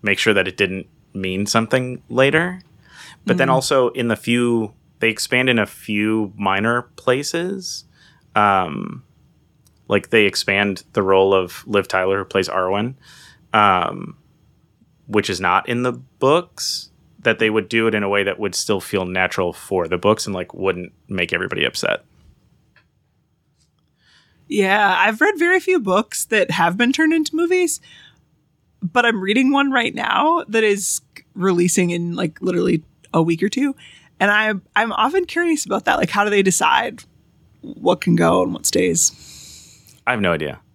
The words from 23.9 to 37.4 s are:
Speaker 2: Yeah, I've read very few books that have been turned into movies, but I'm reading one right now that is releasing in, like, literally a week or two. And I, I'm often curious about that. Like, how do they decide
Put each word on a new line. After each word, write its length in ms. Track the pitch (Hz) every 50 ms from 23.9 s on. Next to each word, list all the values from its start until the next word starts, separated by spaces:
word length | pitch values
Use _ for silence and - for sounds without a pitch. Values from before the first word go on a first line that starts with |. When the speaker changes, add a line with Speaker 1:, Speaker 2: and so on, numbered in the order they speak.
| _ _ _ _ _ _ _ _ _ _ _ _
Speaker 2:
Yeah, 480 | - 214 190 190 196 214 208 196 185 175
I've 220 | 190 214 220 220
read 180 | 302 415 415 320
very 220 | 339 339 370 370
few 180 | 349 370 370 339
books 460 | 220 190 180 202 220 _ - - -
that 240 | _ 226 214 - -
have 260 | - 190 170 170 175
been 160 | 202 240 240
turned 200 | 269 - 320 311
into 240 | 330 330 311 - -
movies, 440 | 311 349 339 370 370 359 320 - - _ - - - - - _ _ _ _ _ _ _ _ _ _ _ _ _ _
but 240 | - 170 - 247 240
I'm 140 | 233 226 196
reading 320 | 185 190 214 247 269 262
one 180 | 262 269 285 277
right 240 | 262 254 226 - -
now 500 | - - - - - - - 339 339 - -
that 160 | 208 226 220
is 360 | 214 202 202 185 - - - _ _ _ - _ _ _
releasing 560 | - 175 190 185 175 175 180 - - 180 175
in, 260 | 170 170 170 175 170
like, 240 | 180 180 156 - -
literally 400 | - 185 180 170 - 180 175 160 - _ _ _ _ _ -
a 80 | 160
week 200 | 165 165 165 160
or 60 | 180 214
two. 280 | - 254 269 285 269 _ - - - - _ _ _ _
And 120 | 190 202
I, 240 | 208 208 220 214 214 190 - _ _
I'm 160 | 202 220 226
often 320 | 208 - 214 262 311 392 359
curious 400 | - - 339 349 339 320 294 -
about 200 | - 196 190 -
that. 140 | - - -
Like, 120 | - 170
how 140 | - 208 202
do 60 | 208
they 120 | 202 202
decide 600 | 196 190 175 - 170 165 170 175 233 233 - - - _ _ _ _ _ _ _